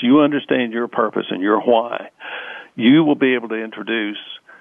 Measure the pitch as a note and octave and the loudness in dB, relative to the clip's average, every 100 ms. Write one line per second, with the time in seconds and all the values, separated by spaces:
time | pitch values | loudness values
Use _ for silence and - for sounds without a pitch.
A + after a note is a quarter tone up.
0 | A#2+ C#3+ D3 C#3+ - C3 A#2+ A2+ A#2+ - | 4 4 4 0 -2 -2 -2 -4 -6 -2
1 | A2+ G#2 G2 F#2 G2 G#2+ A2+ A#2 A#2+ - | -2 -2 -6 -4 0 0 2 2 2 -6
2 | - _ - - - - - - A#2 D3 | -10 _ -14 -14 -14 -16 -16 0 4 6
3 | D#3 D3 C3+ B2 A2+ A2 A2 G#2+ G2+ A2+ | 4 2 2 0 -2 -4 -8 -10 -6 -4
4 | G#2 G#2+ - - _ - | -4 -8 -14 -20 _ -20